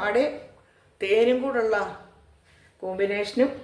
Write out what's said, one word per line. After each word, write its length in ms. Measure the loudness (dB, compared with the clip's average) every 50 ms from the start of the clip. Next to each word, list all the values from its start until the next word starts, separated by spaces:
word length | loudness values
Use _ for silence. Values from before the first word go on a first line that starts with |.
| 0
ആടെ 220 | 0 2 2 2 0 -2 -6 -14 -18 -20 _ _ _ _ _ _ _ _ -6 -2
തേനും 360 | 2 4 4 4 4 4 2 0
കൂടുള്ള 320 | -2 -2 0 0 0 0 0 -2 -4 -8 -14 -18 -20 -20 _ _ _ _ _ _ _ _ _ _ _ _ -12 -10
കോമ്പിനേഷനും 680 | -8 -4 -2 -2 -2 0 -2 -4 -2 0 2 2 2 0 -6